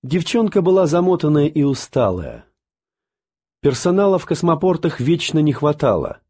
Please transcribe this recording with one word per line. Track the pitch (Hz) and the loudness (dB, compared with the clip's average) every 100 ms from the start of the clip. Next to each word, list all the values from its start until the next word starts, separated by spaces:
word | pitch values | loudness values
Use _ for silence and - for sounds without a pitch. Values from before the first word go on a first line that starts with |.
Девчонка | 131 175 160 233 220 202 | -2 -4 -2 0 0 2
была | 175 185 170 | 2 2 2
замотанная | 170 185 180 151 151 147 | 2 2 0 2 2 2
и | 151 | 0
усталая. | 139 135 - 135 107 90 71 57 _ _ _ _ _ _ _ _ _ _ _ _ | 0 -2 -4 0 0 -2 -8 -14 _ _ _ _ _ _ _ _ _ _ _ _
Персонала | 143 123 175 185 202 185 | -2 0 0 2 2 0
в | |
космопортах | - 156 170 160 185 175 175 - | -2 -2 0 0 0 0 -4 -2
вечно | 127 165 - 160 | 0 0 0 0
не | 151 | 0
хватало. | 135 147 147 135 90 65 - | 0 -2 0 0 0 -2 -10